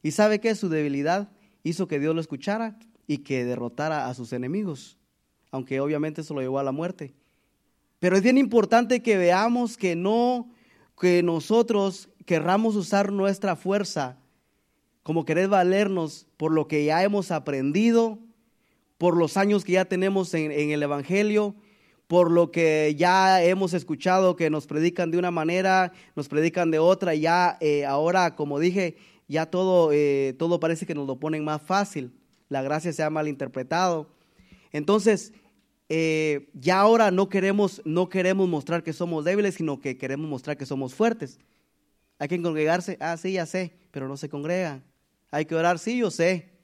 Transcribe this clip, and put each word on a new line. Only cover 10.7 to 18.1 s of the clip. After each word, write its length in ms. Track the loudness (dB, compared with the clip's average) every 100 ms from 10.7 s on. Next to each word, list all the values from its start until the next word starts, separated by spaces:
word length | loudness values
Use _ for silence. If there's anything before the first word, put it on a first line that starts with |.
| _ _ _
que 220 | 2 4
nosotros 880 | 2 -2 2 2 4 2 0 -4 -18 _ -2
querramos 500 | 0 2 2 2 -2
usar 360 | 0 0 0
nuestra 440 | 0 0 0 -2 -4
fuerza 640 | -2 -2 -2 -6 -6 -8 _ _ _ _ _ _ _ _
como 220 | -4 -4
querer 240 | 0 0 2
valernos 800 | 4 4 2 2 0 -4 -8 _ _
por 160 | 0
lo 160 | 0 0
que 160 | 0
ya 180 | 2 2
hemos 300 | 2 0 -2
aprendido, 880 | -4 -4 -4 0 2 4 4 2